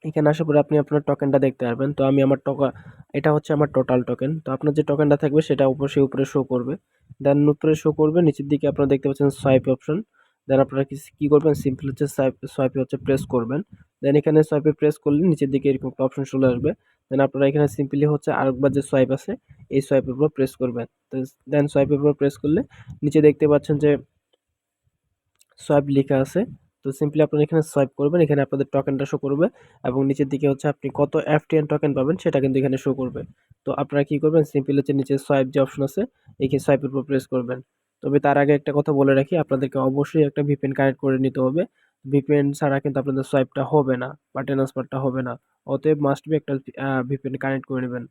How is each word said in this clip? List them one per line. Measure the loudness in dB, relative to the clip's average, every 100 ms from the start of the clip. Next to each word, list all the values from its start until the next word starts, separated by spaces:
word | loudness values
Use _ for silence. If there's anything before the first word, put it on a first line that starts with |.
এখানে | -4 0 2
আসার | 2 2
পরে | 2
আপনি | 4 0
আপনার | 0 -2
টোকেনটা | -2 -2 2 2
দেখতে | 2 -2 -6
পারবেন। | -2 -4
তো | 0
আমি | 2 4
আমার | 2 0 -2
টকা-, | -2 -2 -4 -20 -20 -8
এটা | -2 0
হচ্ছে | 0 0
আমার | -2 0
টোটাল | 0 0 0
টোকেন। | 0 -4 -4 -6
তো | -6
আপনার | -4 -2
যে | 0
টোকেনটা | 0 0 2 2
থাকবে | 2 0
সেটা | 0 2 2
অবশ্যই | 0 -2 0
উপরে | 0 0 -2
শো | -2
করবে। | -2 -4 -4 -10 _ _ _ -4
Then | 0 4 4
উপরে | 2 0 0
শো | 0
করবে, | 0 2 4
নিচের | 2 0 -2
দিকে | 0 0
আপনারা | 0 0
দেখতে | 2 0
পাচ্ছেন | 0 0
সোয়াইপ | 0 2 2 2
অপশন। | -4 -2 -6 -6 _ _ _ -2
Then | 2
আপনারা | 2 0
কি, | -6 -8
কি | -18 _ 2
করবেন, | 4 4
সিম্পল | 0 -2 -4 -8
হচ্ছে | -6 -6
সোয়াইপ, | 0 -2 -2 -12
সোয়াইপে | -4 -4 -2
হচ্ছে | -4 -6
প্রেস | -2 -2 0
করবেন। | -4 -2 -6 -8 -18 _ _
Then | 2 2
এখানে | 4 4
সোয়াইপে | 4 2 0
প্রেস | 0 0 0
করলে | 0 2 2
নিচের | 2 0
দিকে | 0 0
এরকম | -2 -4
একটা | -2
অপশন | -4 -2
চলে | -6 2 2
আসবে। | 2 -2 -4 _ _ _
Then | 0
আপনারা | 0 2 0
এখানে | 2 0
simply | 0 -4 0 0
হচ্ছে | 0 -2
আরেকবার | -2 -2 0 0
যে | 0
সোয়াইপ | 0 0 2
আছে, | 0 -6 -12 _ -20 -4
এই | -4
সোয়াইপের | 0 -2 -2
উপর | -2 -2
প্রেস | 0 -4 -2
করবেন। | -6 -6 -10 _ _
তো | -10 -10 _ -2
then | 0 2
সোয়াইপের | 2 2 2
উপর | 2
প্রেস | 2 -2 -2
করলে | -2 -2 -4 -12 -20 -6
নিচে | 0 6
দেখতে | 4 4 2
পাচ্ছেন | 2 2 0
যে | 2 0 -4 _ _ _ _ _ _ _ _ _ _ _ _ _ _ _
সোয়াইপ | 0 0 2
লেখা | 0 2 0
আছে। | 0 -2 -4 -10 _ _
তো | -10
simply | -6 -4 0
আপনারা | 0 2
এখানে | 2 0
সোয়াইপ | 0 -2 -2 0
করবেন, | -2 2
এখানে | 2 2
আপনাদের | 0 -4 -2
টোকেনটা | -2 -2 -4 -4
শো | -4
করবে | -4 0 -2 _ _ _
এবং | -4 -2 -2
নিচের | -2 -4
দিকে | 0 -2
হচ্ছে | 0 -4
আপনি | -4 -8
কত | -2 -2 0 0
এফটিএন | -2 _ -2 0
টোকেন | -2 -2
পাবেন | 0 -2 -2
সেটা | -2 0
কিন্তু | 0 0
এখানে | 0 -2
শো | -4
করবে। | -4 -6 -8 -14 -18 _ _ -8
তো |
আপনারা | -6 -2 -2
কি | -2 0
করবেন, | 2 2
simply | 2 -2 0 -2
হচ্ছে | 0
নিচে | -2 0 -4
সোয়াইপ | 0 0 0
যে | 0
অপশন | -2 -2
আছে, | -6 -4 -8 _ _ _
এই | -2 -2
সোয়াইপের | 2 0 0
উপর | -6
প্রেস | -2 -4 -2
করবেন। | -6 -4 -10 -12 _ _ _
তবে | -2 0
তার | 2 2
আগে | 4
একটা | 2 2 -2
কথা | 0
বলে | 2 4 4
রাখি, | 2 -2
আপনাদেরকে | -2 -2 -2 -2
অবশ্যই | -2 -2 -2 2
একটা | 2 0
ভিপিএন | -2 -2 -2
কানেক্ট | 0 0 0
করে | -2 0
নিতে | 0 0
হবে। | -2 0 -4 _ _ _ -2
ভিপিএন | -2 2 2 2
ছাড়া | -2 -2 -2
কিন্তু | -2 -4
আপনাদের | -4 -4
সোয়াইপটা | -2 -2 -2 -4
হবে | 0 0 2 -2
না | -4 -12 _ -10
বা |
ট্রান্সফারটা | -4 -2 -2 -4 -8 -4
হবে | -4 -4
না। | -8 -10 _ _ -8
অতএব | -4 0 0
must | 0 -2
be | -2 -4
একটা, | -4 -8 -8 -10
আহ, | -4 -4
ভিপিএন | -4 -8 -8 -6
কানেক্ট | -4 -6 -6
করে | -6
নেবেন। | -6 -10 -12